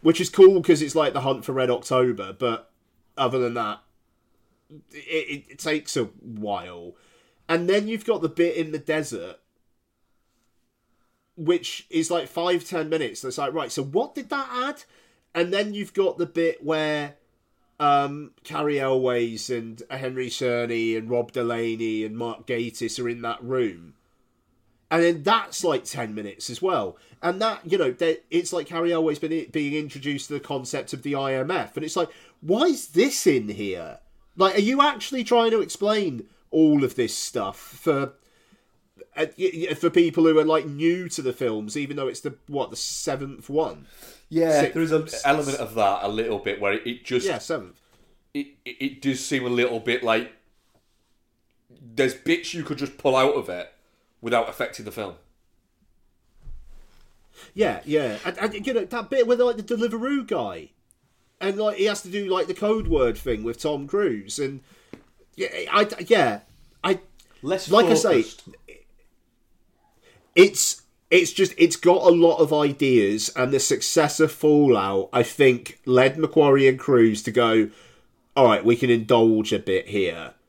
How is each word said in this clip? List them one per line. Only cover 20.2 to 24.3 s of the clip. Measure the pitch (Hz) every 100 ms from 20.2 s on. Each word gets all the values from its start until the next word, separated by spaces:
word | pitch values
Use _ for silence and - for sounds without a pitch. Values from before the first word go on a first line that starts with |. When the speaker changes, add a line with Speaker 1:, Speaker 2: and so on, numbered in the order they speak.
| 127
Speaker 1:
Czerny | - 127 120 120 117 113 113
and | 113
Rob | 123 120
Delaney | 131 117 117 117 113 113 110
and | 110 110
Mark | 117 113 -
Gatiss | 120 120 - 113 -
are | 120
in | 120
that | 117 113
room. | 117 131 113 85 85 71 _ _ _